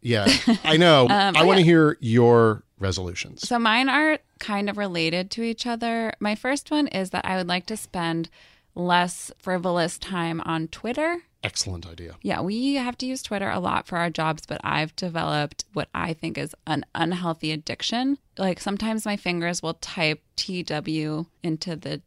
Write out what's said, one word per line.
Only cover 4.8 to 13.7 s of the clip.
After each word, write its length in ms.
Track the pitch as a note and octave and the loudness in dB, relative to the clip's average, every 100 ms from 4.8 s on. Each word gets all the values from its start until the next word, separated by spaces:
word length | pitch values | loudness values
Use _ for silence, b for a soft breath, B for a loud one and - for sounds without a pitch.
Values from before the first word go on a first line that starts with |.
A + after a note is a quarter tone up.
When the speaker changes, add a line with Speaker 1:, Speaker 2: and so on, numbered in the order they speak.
| G3+ E3+ D#3+ E3+ F#3+ | -4 0 0 0 -4
Speaker 2:
to 100 | - | -4
each 240 | A#3 A3+ A#3+ | -4 -4 -6
other. 460 | A#3 A#3 A3+ A3+ - | -4 -2 -2 -4 -4
My 140 | G#3 | -4
first 360 | G#3+ B3+ C#4+ - | -2 -2 -4 -2
one 160 | D4+ D4 | -2 0
is 220 | - F#3 | -2 -4
that 140 | F#3 - | -4 -2
I 100 | F#3+ | -4
would 120 | F3+ | -2
like 180 | F3+ - | -4 -4
to 100 | A3 | -10
spend 520 | - F#3 E3 E3 E3 b b b b | -8 -4 -2 -2 -6 b b b b
less 580 | - F3 F3 F3+ - - - | -6 2 2 2 -4 -14 -14
frivolous 600 | - F#3 F3+ F3 E3+ - | -4 -2 0 0 0 -2
time 420 | - F#3 E3 E3 | -8 -4 -2 -4
on 260 | - E3 D#3+ | -4 -4 -6
Twitter. 540 | - A3 C4 D#4 F4 _ _ | -8 -8 -2 -2 -4 _ _
Speaker 1:
Excellent 440 | - - - F2+ E2 | -8 -6 -6 -8 -12
idea. 300 | E2 E2 D#2+ | -14 -16 -10
Speaker 2:
Yeah, 180 | - E2+ | -4 -4
we 340 | E3 G#3+ C4+ | -2 -2 -2
have 220 | C#4 B3 A#3+ | -2 -4 -6
to 80 | B3+ | -6
use 160 | C4 | -6
Twitter 280 | - G3+ G3 | -6 -4 -4
a 100 | - | -2
lot 260 | F3+ | -2